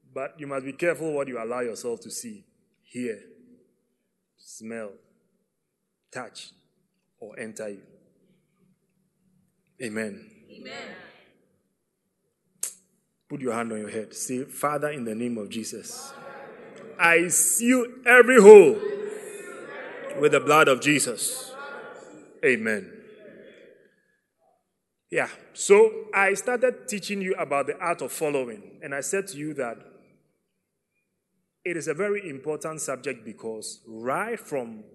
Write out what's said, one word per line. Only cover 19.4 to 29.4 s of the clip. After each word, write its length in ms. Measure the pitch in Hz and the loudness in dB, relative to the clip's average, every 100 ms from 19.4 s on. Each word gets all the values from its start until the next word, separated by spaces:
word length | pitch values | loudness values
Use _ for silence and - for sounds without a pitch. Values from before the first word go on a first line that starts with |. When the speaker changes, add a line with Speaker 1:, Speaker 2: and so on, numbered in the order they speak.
| - - - - - - - - | -16 -16 -14 -14 -14 -14 -12 0
Speaker 1:
with 140 | 147 | 4
the 80 | 143 | 4
blood 260 | 123 151 147 | 6 6 6
of 140 | 127 | 4
Jesus." 720 | 147 147 127 110 - - - - - - - - - - - - | 2 0 0 -4 -6 -8 -12 -16 -14 -14 -16 -20 -20 -20 -20 -2
Amen. 580 | 135 117 110 104 92 - - - - - - - - - _ _ _ _ _ _ _ _ _ _ _ _ _ | 0 2 0 -4 -8 -20 -20 -20 -20 -20 -20 -20 -20 -20 _ _ _ _ _ _ _ _ _ _ _ _ _
Yeah, 160 | - 127 - - | -4 -4 -8 -20
so 380 | - - 202 220 - - | -10 0 4 4 0 -6
I 200 | 196 196 196 | 0 0 0
started 520 | - 247 254 - - | -4 -2 -2 -2 -10
teaching 340 | 208 - 202 | -10 -8 -6
you 140 | 185 185 | -6 -6
about 320 | 151 139 143 | -4 -4 -4
the 100 | 147 | -6
art 240 | 175 170 | -6 -6
of 120 | 175 | -8
following, 680 | - 156 143 123 107 - - | -6 -4 -4 -6 -12 -20 -18
and 140 | 156 139 | -12 -10
I 60 | |
said 260 | 139 196 196 | -6 -6 -6
to 100 | |
you 160 | 147 | -10